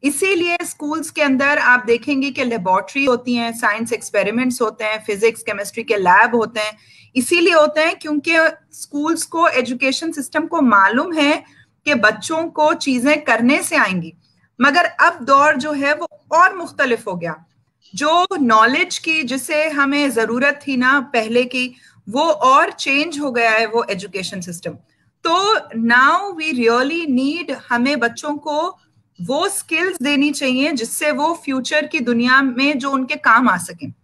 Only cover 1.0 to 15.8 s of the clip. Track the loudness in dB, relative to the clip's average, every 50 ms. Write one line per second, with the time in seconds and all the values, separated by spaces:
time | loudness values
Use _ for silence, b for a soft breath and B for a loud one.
1 | -6 -8 -4 -2 0 2 2 2 2 2 0 2 4 4 2 2 4 0 0 0
2 | 0 -2 -2 -2 -2 -4 -4 -4 -4 -2 -2 -4 0 0 0 0 0 -2 -4 -2
3 | 0 0 0 0 0 -2 -2 -2 -2 -4 -6 -2 -2 -2 -2 -2 -4 -6 -6 -6
4 | -8 -2 -2 0 0 0 0 0 -2 -2 0 0 -2 -2 -2 _ -6 -6 -6 -6
5 | -4 -6 -4 2 2 2 2 0 -8 -8 -8 -6 -8 -10 -8 -10 -4 -2 -2 0
6 | 4 6 6 6 6 6 4 0 -2 -2 -4 -6 -6 -6 -6 b b b b b
7 | b b b -4 -2 2 2 2 4 4 6 6 4 4 4 0 0 0 0 -4
8 | -6 -4 -4 -4 -2 0 2 2 2 2 0 -4 _ _ _ -20 -20 -10 -6 -4
9 | -2 -2 -2 -2 -4 -6 -2 0 0 2 2 0 -2 -2 -4 -2 -2 -2 -2 -2
10 | -6 -6 -6 -8 -10 -6 -4 -4 -4 -2 -2 0 2 4 4 4 4 4 2 0
11 | -2 -2 0 0 2 2 2 0 -4 b b b b b b _ _ -2 0 2
12 | 4 2 2 2 -6 -6 -4 -4 -4 -4 -2 0 2 2 2 0 -2 -2 -2 0
13 | 2 2 0 0 2 0 0 2 4 2 2 2 0 -2 0 0 0 0 0 -4
14 | -6 -8 -14 _ _ _ _ _ _ _ _ _ 0 2 4 4 2 0 2 2
15 | 2 2 2 0 0 4 4 6 6 4 2 2 0 -4 -2 -2